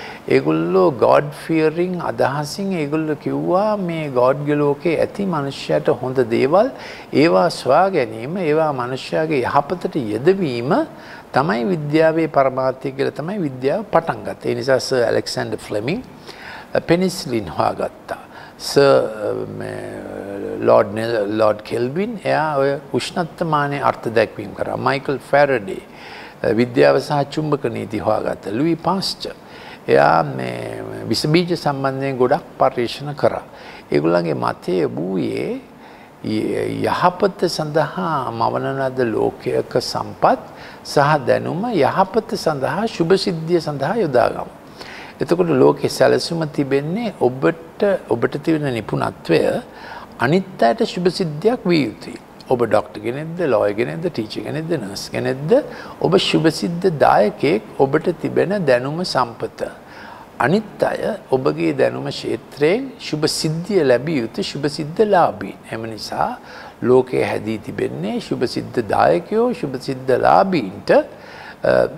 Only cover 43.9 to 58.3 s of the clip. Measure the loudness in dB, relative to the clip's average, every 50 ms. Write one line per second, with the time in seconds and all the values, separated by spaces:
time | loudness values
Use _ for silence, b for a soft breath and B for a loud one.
43.9 | 0 0 0 2 4 4 4 4 2 -2 -8 -10 -14 -20 -20 B B B B B
44.9 | B B B B B -8 0 0 2 2 2 2 4 6 6 6 6 4 -2 -4
45.9 | 2 4 4 4 4 2 0 -2 -4 -4 -4 -4 -2 -4 -2 0 0 0 0 -2
46.9 | -4 -4 -4 -6 -4 0 0 0 0 2 0 0 0 -2 -10 -18 -4 -2 0 0
47.9 | 0 0 -2 -4 -2 0 0 -2 -4 -2 -2 0 0 0 0 -2 -2 -4 -4 -4
48.9 | -4 -2 -2 -4 -4 -8 -2 0 2 4 4 2 0 -2 -6 -8 B B B B
49.9 | B B B B -6 -2 0 2 2 2 0 -2 -2 2 2 2 2 2 -2 -2
50.9 | -2 0 0 0 0 0 -4 -4 -4 0 0 0 0 0 0 0 2 2 2 -2
51.9 | -4 -10 -16 -16 -16 -16 -18 -20 -20 -20 -2 -2 0 0 2 2 2 0 0 -2
52.9 | -12 -8 -6 -6 -6 -6 -8 -8 -4 -2 0 2 2 2 2 2 0 0 -2 -2
53.9 | -2 -4 -6 -4 -4 -4 -6 -6 -8 -10 -8 -6 -6 -6 -4 -2 -4 -4 -4 -6
54.9 | -10 -10 -10 -6 -6 -4 -2 -2 -2 -2 2 4 4 2 2 B B B B B
55.9 | B B 2 4 4 4 4 4 2 4 4 4 2 2 -4 -4 -2 0 0 0
56.9 | 2 6 6 6 6 6 4 2 2 0 0 2 2 0 -2 -6 0 2 2 4
57.9 | 4 0 0 0 -4 -2 -4 -2